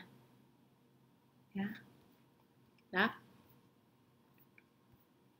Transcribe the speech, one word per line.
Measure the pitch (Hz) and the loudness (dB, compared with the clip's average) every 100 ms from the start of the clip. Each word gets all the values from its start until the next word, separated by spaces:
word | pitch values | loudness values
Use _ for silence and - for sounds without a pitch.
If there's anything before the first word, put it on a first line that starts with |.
| - - - - - - - - - - - - - - - | -2 -12 -20 -20 -20 -20 -20 -20 -20 -20 -20 -20 -20 -20 -4
Đó. | 196 202 - - - - - - - - - - - - | 0 0 0 -10 -20 -20 -20 -20 -20 -20 -20 -20 -20 4
Đó. | 185 220 - - - - - - - - - - - - - - - - - - - - - - - | 8 8 6 -10 -20 -20 -20 -20 -20 -20 -20 -20 -20 -20 -20 -20 -20 -20 -20 -20 -20 -20 -20 -20 -20